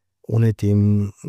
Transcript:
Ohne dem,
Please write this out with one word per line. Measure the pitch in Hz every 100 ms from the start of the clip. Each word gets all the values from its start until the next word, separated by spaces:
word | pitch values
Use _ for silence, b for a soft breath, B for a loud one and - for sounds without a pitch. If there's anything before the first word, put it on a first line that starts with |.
| _ _
Ohne | - 117 113
dem, | 104 104 104 101 104 98 -